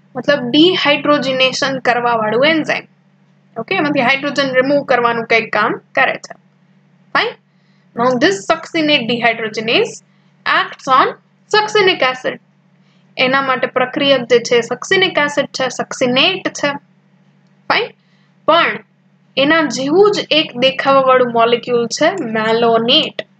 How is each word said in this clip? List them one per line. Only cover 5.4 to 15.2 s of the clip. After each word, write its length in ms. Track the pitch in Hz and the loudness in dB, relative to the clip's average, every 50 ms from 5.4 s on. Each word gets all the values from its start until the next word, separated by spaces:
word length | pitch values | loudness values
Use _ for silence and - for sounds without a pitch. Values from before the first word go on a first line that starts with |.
| 220 226 - | 0 0 -2
કામ 280 | 208 214 277 403 392 - _ - | 0 0 0 -2 -6 -10 _ -2
કરે 180 | 269 254 - - | 0 0 0 -2
છે. 220 | - - - - - _ _ _ _ _ _ _ _ _ _ _ _ _ _ - | -6 -10 -16 -20 -20 _ _ _ _ _ _ _ _ _ _ _ _ _ _ -4
Fine? 200 | 294 415 494 - - _ _ _ _ _ _ _ _ _ _ _ | -2 -2 -2 -6 -10 _ _ _ _ _ _ _ _ _ _ _
Now 160 | 233 240 262 254 | -2 0 0 2
this 320 | 233 285 381 392 - - - | 2 2 0 0 -2 -2 -4
succinate 580 | 320 320 - - - 330 302 302 294 269 226 226 | -4 -4 -4 -4 -4 -2 0 2 0 0 0 -2
dehydrogenase 920 | 240 233 240 233 226 226 226 214 214 226 220 226 269 381 480 - - - - _ _ _ _ _ _ _ _ - 294 349 359 | -4 0 0 0 0 -2 -6 -8 -6 -6 -4 -2 0 0 0 -2 -6 -12 -20 _ _ _ _ _ _ _ _ -2 -2 -2 -2
acts 380 | - - - - 277 254 277 | -4 -10 -10 -2 2 2 2
on 60 | 370 494 - - _ _ _ _ _ _ - | 2 0 -2 -8 _ _ _ _ _ _ 0
succinic 580 | 427 415 427 - 427 381 370 339 - 262 254 254 | 0 0 2 2 2 2 2 2 2 0 -2 -2
acid. 240 | - - 131 123 - _ _ _ _ _ _ _ _ _ _ _ _ _ _ _ | -4 -6 -8 -8 -8 _ _ _ _ _ _ _ _ _ _ _ _ _ _ _
એના 240 | - 262 254 269 277 | -2 0 0 2 0
માટે 260 | 269 262 254 240 262 | 0 0 -2 -2 -2
પ્રક્રિયક 540 | 254 - 254 247 247 - 302 277 277 269 254 | -2 -2 -2 -2 -2 -2 -2 0 0 0 -2
જે 180 | 233 - 247 233 | 0 2 0 0
છે 200 | 233 - 247 233 | 2 2 0 0
succinic 540 | 226 - 247 - - - 381 381 381 339 - | 0 -2 -6 -10 -4 -2 0 0 0 0 0
acid 320 | 202 | 0